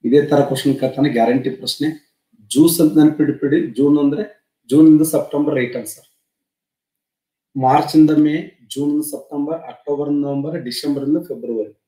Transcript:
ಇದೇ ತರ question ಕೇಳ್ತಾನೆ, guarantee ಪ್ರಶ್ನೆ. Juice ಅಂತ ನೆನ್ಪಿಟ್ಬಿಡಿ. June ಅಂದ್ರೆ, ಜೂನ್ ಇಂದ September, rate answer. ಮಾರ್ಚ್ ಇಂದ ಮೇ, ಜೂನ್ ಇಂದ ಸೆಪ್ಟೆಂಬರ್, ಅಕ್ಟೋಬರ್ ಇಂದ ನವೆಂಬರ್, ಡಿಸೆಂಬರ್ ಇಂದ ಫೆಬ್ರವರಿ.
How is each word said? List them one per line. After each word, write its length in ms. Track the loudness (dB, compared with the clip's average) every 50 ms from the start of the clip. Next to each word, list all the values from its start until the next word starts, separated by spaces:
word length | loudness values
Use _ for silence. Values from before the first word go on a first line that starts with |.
| 0
ಇದೇ 220 | 2 2 2 2
ತರ 140 | 4 2 0
question 400 | 0 0 -2 -2 -2 -2 -2 0
ಕೇಳ್ತಾನೆ, 280 | -2 -4 -2 -2 -2 -2
guarantee 420 | 0 0 0 2 0 0 -2 -4
ಪ್ರಶ್ನೆ. 640 | -8 -8 -10 -10 -8 -4 -6 -6 -6 -8 _ _ _ _ _ _ _ _ _
Juice 340 | _ 2 4 4 4 4 2
ಅಂತ 180 | 0 2 4 4
ನೆನ್ಪಿಟ್ಬಿಡಿ. 760 | 4 4 4 0 -2 -2 -2 -2 -2 -2 0 -2 -2 -4 -2
June 240 | 0 2 2 2 2
ಅಂದ್ರೆ, 540 | 2 0 0 -2 -6 -8 -10 _ _ _ _ _ _
ಜೂನ್ 220 | _ 4 6 8 8
ಇಂದ 140 | 8 6
September, 520 | 4 0 -2 -4 -4 -4 -4 -2 -2 -2 -2
rate 220 | -2 -4 -4 -6
answer. 280 | -10 -10 -12 -16 -20 _ _ _ _ _ _ _ _ _ _ _ _ _ _ _ _ _ _ _ _ _ _ _ _ _ _ _ _ _ _ _ -2
ಮಾರ್ಚ್ 380 | 0 2 2 2 0 2 4
ಇಂದ 140 | 6 6 6
ಮೇ, 480 | 6 2 2 2 0 -4 -6 -10 _ _ _ _ -8
ಜೂನ್ 180 | -6 -4 -2
ಇಂದ 100 | -2 -4
ಸೆಪ್ಟೆಂಬರ್, 600 | -4 -6 -12 -14 -14 _ -8 -8 -6 -6 -8 -10
ಅಕ್ಟೋಬರ್ 460 | -10 -16 -20 -16 _ -8 -6 -4 -4 -4
ಇಂದ 160 | -2 -2 -2
ನವೆಂಬರ್, 360 | -4 -4 -6 -6 -6 -8 -10
ಡಿಸೆಂಬರ್ 440 | -10 -10 -12 -8 -6 -6 -6 -4 -2
ಇಂದ 120 | -2 -2
ಫೆಬ್ರವರಿ. 680 | -4 -4 -8 -12 -12 -8 -8 -6 -6 -6 -8 -12 _ _